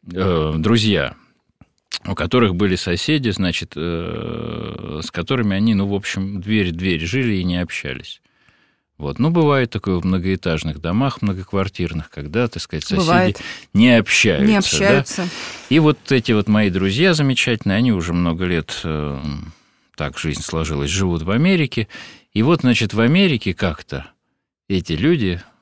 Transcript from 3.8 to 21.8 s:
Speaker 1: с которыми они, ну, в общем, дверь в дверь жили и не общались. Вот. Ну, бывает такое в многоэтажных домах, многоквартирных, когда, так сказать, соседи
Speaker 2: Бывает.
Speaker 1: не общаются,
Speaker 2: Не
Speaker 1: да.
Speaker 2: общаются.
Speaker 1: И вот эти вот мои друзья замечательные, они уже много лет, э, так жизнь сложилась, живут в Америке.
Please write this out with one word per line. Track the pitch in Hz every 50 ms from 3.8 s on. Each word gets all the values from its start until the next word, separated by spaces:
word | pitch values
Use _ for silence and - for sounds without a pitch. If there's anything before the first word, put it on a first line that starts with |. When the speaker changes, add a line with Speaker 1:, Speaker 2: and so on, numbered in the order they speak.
| 80 87 85 82 85 82 78 78 80 80 78 78 78 78 78 76 73 71 - - - - 73 78
Speaker 1:
с | - -
которыми | - 87 87 - 135 123 113 104 95
они, | 95 107 117 110
ну, | 98 101
в | 98 101
общем, | 98 95 - - 95 95 98 101 98
дверь | 87 101 110 107 98 90
в | 82
дверь | 82 90 95 87 78 80
жили | 85 104 135 131 117 104
и | 95 90
не | 90 87 87
общались. | 87 - - - - 71 64 - - - - _ _ _ _ _ _ _ _ _ _ _ _ _ _ _ _
Вот. | - 76 71 69 -
Ну, | 123 160
бывает | 170 175 160 147 143 135 123 117
такое | - 101 - 98 92 87
в | 85
многоэтажных | 92 92 92 85 95 95 90 - 87 80 80 78 80 73 76
домах, | 80 82 90 113 135 135 - -
многоквартирных, | - 104 92 92 92 - - 98 95 95 _ - 90 82 82 80 76 -
когда, | - 76 71 73 76 113 123 139
так | - -
сказать, | - - - 78 -
соседи | - 190 190 180
Speaker 2:
Бывает. | 160 175 180 185 185 - - - - - - - _ -
Speaker 1:
не | 101 113 127 120
общаются, | 113 104 - - - - - 87 69 -
Speaker 2:
Не | 214 214
Speaker 1:
да. | 202
Speaker 2:
общаются. | 190 - - 151 - - 202 - 139 - - - 175 175 - - - - - - - -
Speaker 1:
И | 131 160
вот | 156 151 143 - - -
эти | 135 127 117 - 113
вот | 104 101 -
мои | 104 107 107 98
друзья | 87 95 95 98 98 123 175 190 165
замечательные, | 151 147 135 131 - - 131 117 107 - 101 95
они | 107 123 127 110
уже | 92 80 87
много | 85 87 87 85 82 85 92
лет, | 90 90 82 76 - - - -
э, | 85 78 76 73 73 71 67 71 73 71 - 78 80 - _ _ _ _ _ _ _ _
так | - 76 69 - -
жизнь | - 78 71 -
сложилась, | - - - 80 80 78 78 69 71 71
живут | 87 95 98 92 85 80
в | 80 90
Америке. | 101 117 156 185 196 175 151 127 - 120